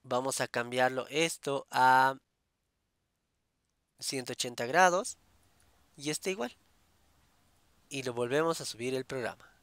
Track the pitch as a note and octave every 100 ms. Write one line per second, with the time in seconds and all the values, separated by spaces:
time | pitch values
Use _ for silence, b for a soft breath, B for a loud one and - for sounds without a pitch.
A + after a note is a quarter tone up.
0 | B2+ B2 C3+ - B2+ B2 A#2+ B2 B2+ C3
1 | A#2+ C#3+ E3 - D3 C#3 - - C3 B2+
2 | C3 C3+ _ _ _ _ _ _ _ _
3 | _ _ _ _ _ _ _ _ _ _
4 | - C3+ B2 B2 B2+ A#2+ A#2+ D#3 F#3 F3
5 | B3 - _ _ _ _ _ _ _ -
6 | C#3+ D3+ G3 F#3+ A#3+ - _ _ _ _
7 | _ _ _ _ _ _ _ _ _ C#3
8 | B2+ A#2+ A#2+ C#3 E3 D#3+ C#3 G#2+ B2 C3
9 | - C3+ G#2+ E2+ - _